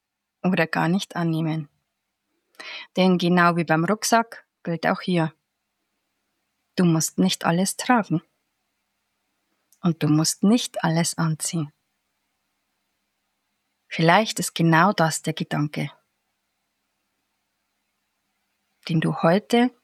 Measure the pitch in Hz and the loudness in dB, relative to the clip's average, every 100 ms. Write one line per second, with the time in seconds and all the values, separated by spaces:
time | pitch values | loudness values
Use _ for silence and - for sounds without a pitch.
0 | _ _ _ _ 185 180 160 170 165 185 | _ _ _ _ -2 0 0 0 0 -2
1 | - - 170 160 156 160 151 _ _ _ | -4 -6 -4 -2 -4 -6 -10 _ _ _
2 | _ _ _ _ _ - - - - - | _ _ _ _ _ -20 -18 -18 -10 0
3 | 185 180 175 180 170 170 160 160 170 214 | 2 2 2 4 4 2 0 0 0 -2
4 | - 226 226 - _ _ - 165 160 190 | 0 0 0 -10 _ _ -8 -4 -2 -2
5 | - 180 156 - _ _ _ _ _ _ | -2 -2 -2 -6 _ _ _ _ _ _
6 | _ _ _ _ _ _ _ - 180 160 | _ _ _ _ _ _ _ 0 2 2
7 | 160 - 185 - - 170 196 - - 247 | 0 0 0 0 -2 0 -2 -4 0 0
8 | 196 156 - _ _ _ _ _ _ _ | 2 -4 -6 _ _ _ _ _ _ _
9 | _ _ _ _ _ _ _ _ 180 160 | _ _ _ _ _ _ _ _ -4 -2
10 | 151 151 156 - 196 240 - - 170 160 | 0 2 0 0 2 2 0 -4 -2 0
11 | 170 - 160 156 - 170 147 - _ _ | -2 -2 -4 -4 -6 -6 -8 -10 _ _
12 | _ _ _ _ _ _ _ _ _ _ | _ _ _ _ _ _ _ _ _ _
13 | _ _ _ _ _ _ _ _ _ - | _ _ _ _ _ _ _ _ _ -2
14 | 165 180 220 - 180 - 165 160 180 208 | 4 4 2 -4 -6 -2 2 4 4 2
15 | 160 - - 156 165 156 147 - 147 - | -2 -2 -6 -8 -6 -4 -4 -6 -8 -12
16 | _ _ _ _ _ _ _ _ _ _ | _ _ _ _ _ _ _ _ _ _
17 | _ _ _ _ _ _ _ _ _ _ | _ _ _ _ _ _ _ _ _ _
18 | _ _ _ _ _ _ _ _ - 165 | _ _ _ _ _ _ _ _ -4 -2
19 | 165 156 165 185 - 240 247 - | -2 0 0 0 2 2 2 -2